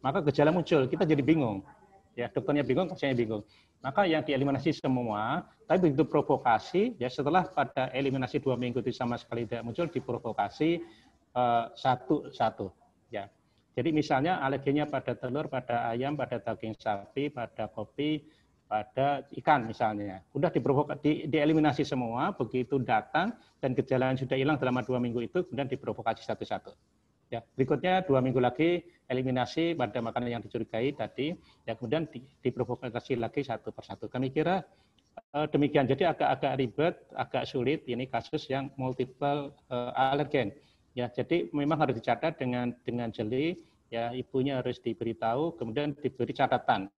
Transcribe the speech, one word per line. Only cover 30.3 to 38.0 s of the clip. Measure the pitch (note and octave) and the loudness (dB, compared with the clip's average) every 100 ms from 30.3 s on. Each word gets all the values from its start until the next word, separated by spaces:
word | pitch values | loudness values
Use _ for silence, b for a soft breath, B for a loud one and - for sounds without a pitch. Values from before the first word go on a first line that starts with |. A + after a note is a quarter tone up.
| A#2+ | -6
yang | |
dicurigai | G#2+ A2+ A2+ A2 C3 C#3+ | -6 -6 -4 -2 -2 -2
tadi, | G#2+ - C#3+ F3+ b b - | -8 -4 -6 -6 b b -10
ya, | A2+ | -6
kemudian | A#2+ D3+ D#3 | -2 -2 -2
di, | A#2+ C3 _ | -10 -18 _
diprovokasi | B2+ - A#2 A#2+ B2+ A#2 - A#2+ | -2 0 -2 -2 -4 -8 -4 -2
lagi | A2+ D3 | -2 -4
satu | B2+ A2 - | -4 -6 -8
persatu. | - - - A2 | -12 -14 -12 -8
Kami | B2+ C3 | -4 -2
kira, | C#3 D#3 F#3+ - b b b _ - _ | 0 2 0 -2 b b b _ -20 _
eh, | C#3+ D3+ | -4 0
demikian. | C#3+ D3 D3 | 2 4 4
Jadi | B2+ C3+ F3+ | 4 4 2
agak-agak | D3 C#3+ C3+ C#3+ C3+ | 2 0 2 0 0
ribet, | B2+ G#2+ D#3+ E3+ - | -2 2 0 0 -12
agak | - B2+ C3 | -8 -4 -4
sulit | - C#3 A#2+ D3+ | -2 -2 0 -2
ini | - A#2+ | -2 -6